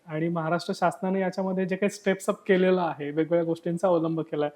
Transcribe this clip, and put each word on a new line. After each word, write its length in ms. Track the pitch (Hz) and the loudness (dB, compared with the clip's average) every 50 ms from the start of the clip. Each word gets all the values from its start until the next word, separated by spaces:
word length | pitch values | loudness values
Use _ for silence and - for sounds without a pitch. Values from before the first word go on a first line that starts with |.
| _ 175 | _ -8
आणि 220 | 156 156 160 170 | -6 -2 -2 -2
महाराष्ट्र 440 | 170 170 160 160 170 170 - - 196 | -2 -2 -2 0 0 -2 -2 -4 -4
शासनाने 440 | - 190 170 165 - - 185 190 190 | 0 0 0 0 0 -2 -2 0 0
याच्यामध्ये 460 | 190 180 180 - 190 190 185 185 190 | 0 -2 -2 -2 -2 -2 0 -2 -2
जे 100 | 175 185 | -2 -2
काही 140 | 185 208 202 | 0 0 -2
स्टेप्स 360 | 202 - - 196 190 190 - - | -2 -2 -2 -2 -2 0 0 -4
अप 160 | 202 - - - | -4 -4 2 2
केलेलं 340 | 190 180 185 185 185 180 | 4 4 6 4 4 2
आहे, 240 | 175 160 143 131 147 | 2 -2 -4 -4 -6
वेगवेगळ्या 380 | 143 147 156 160 151 170 170 170 | -6 -2 -2 0 2 2 0 2
गोष्टींचा 440 | 165 165 165 - 175 170 170 - 190 | 0 -2 -4 -4 -4 -4 0 2 2
अवलंब 340 | 175 165 160 165 165 160 | 2 4 2 0 -2 -2
केलाय, 280 | 156 - - 151 147 147 - | -4 -4 -2 -2 -2 -2 -4